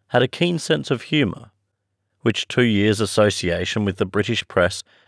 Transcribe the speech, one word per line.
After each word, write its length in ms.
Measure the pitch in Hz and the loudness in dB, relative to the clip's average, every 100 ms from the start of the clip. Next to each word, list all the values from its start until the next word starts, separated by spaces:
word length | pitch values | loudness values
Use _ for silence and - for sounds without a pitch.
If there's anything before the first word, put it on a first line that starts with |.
| _ | _
had 140 | 123 | 0
a 60 | 131 | 0
keen 300 | - 175 170 | 0 -2 -2
sense 320 | - 151 - | -2 -2 -2
of 120 | 127 | -4
humour, 480 | - 151 110 - - _ _ _ _ _ _ _ | -2 0 0 -2 -14 _ _ _ _ _ _ _
which 260 | 117 - - | -2 -2 -2
two 140 | - | 0
years' 380 | 120 104 104 104 | 2 4 2 2
association 840 | 110 - 104 - 90 85 90 113 | 0 2 2 2 -2 -2 -4 -2
with 120 | 101 92 | -2 -2
the 100 | 95 | -2
British 400 | 104 104 113 - | -2 -2 -4 -2
press 340 | - 90 - - _ | 0 0 0 -14 _